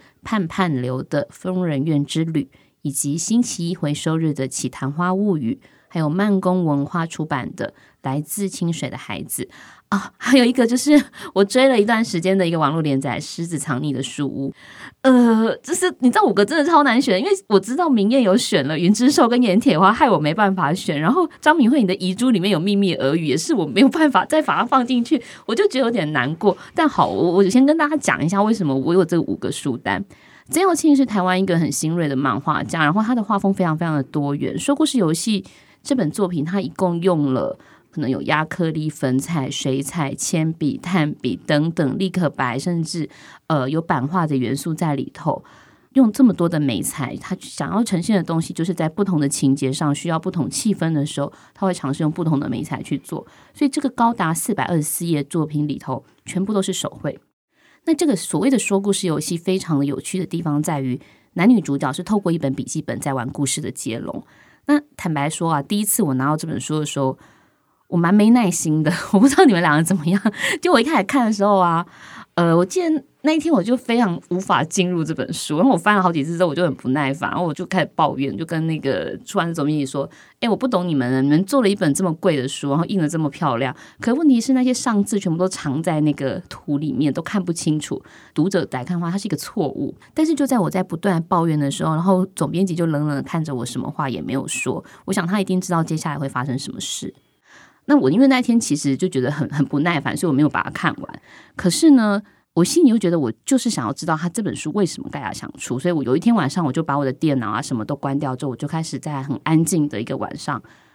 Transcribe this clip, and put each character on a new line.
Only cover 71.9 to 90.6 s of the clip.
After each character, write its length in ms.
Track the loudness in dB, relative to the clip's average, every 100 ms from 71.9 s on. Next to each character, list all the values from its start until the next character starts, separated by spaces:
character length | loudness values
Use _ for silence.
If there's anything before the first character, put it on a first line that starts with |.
| -10 -20 -20 -8
呃， 240 | 0 4 4
我 80 | 2
记 160 | 0
得 220 | 0 0 -4 _
那 100 | 0
一 60 | 0
天 120 | 2
我 100 | 0
就 140 | 2 0
非 220 | 0 0
常 220 | 2 -2 -4
无 100 | -4
法 240 | 0 0
进 260 | 0 0 0
入 140 | 0
这 100 | -2 -4
本 180 | -6
书， 240 | -6 -4 2
然 80 | 4
后 60 |
我 60 | 4
翻 180 | 2 2
了 60 |
好 100 | 2
几 120 | 0
次 140 | -2 0
之 60 |
后， 60 | 0
我 40 | 2
就 80 |
很 100 | 0 -2
不 140 | -2
耐 220 | 0 0
烦， 160 | -2 -4
然 100 | -2
后 60 | -4
我 80 |
就 120 | -4 -4
开 140 | -2
始 100 | -2 0
抱 220 | 0 0
怨， 180 | -4 -4
就 80 | -6
跟 220 | -4 -2
那 100 | -2
个 380 | -2 -2 -4 -8 -6
出 140 | -4
版 80 | -2
社 60 |
总 120 | -2 -2
编 140 | -2
辑 60 | -2
说 220 | -4 -8 -10 -20 _
：“哎， 80 | -2
我 60 | 0
不 120 | 0
懂 200 | 0 0
你 60 |
们 180 | 0 0
了， 100 | 2
你 60 | 4
们 140 | 2 2
做 180 | 2
了 60 | 2
一 60 | 2
本 160 | 0
这 100 | 2
么 100 | 0 0
贵 220 | 0 0
的 100 | -2
书， 220 | -6 -2
然 80 | -2
后 80 | 0
印 140 | -2
得 100 | -2
这 80 | 0
么 100 | -4
漂 280 | -2 -2 0
亮， 180 | -2 -6 -14 -8
可 140 | -2
问 140 | 2 4
题 120 | 4
是 140 | 4
那 100 | 2
些 80 | 2
上 320 | 0 0 0
字 160 | 0 -2
全 120 | -2
部 60 | 0
都 100 | 0
藏 340 | -2 -4 -2
在 200 | -2 0
那 120 | 2
个 260 | 0 -2 -6 -8
图 280 | -12 -6 -4
里 140 | -2
面， 200 | -2 0
都 80 | -2
看 240 | -4 -4
不 80 | -4
清 280 | -2 -2 -2
楚， 240 | -2 -8 -10 -20 -8 -2
读 120 | 0
者 200 | 0 -2
来 120 | -6
看 140 | -6 -4
的 40 |
话， 80 | -4
它 80 | -4
是 100 | -4
一 20 |
个 80 | -6
错 300 | -6 -4 -4
误。” 260 | -4 -8 -8 -8
但 100 | -2
是 120 | 0 2
就 100 | 2
在 140 |
我 100 | 2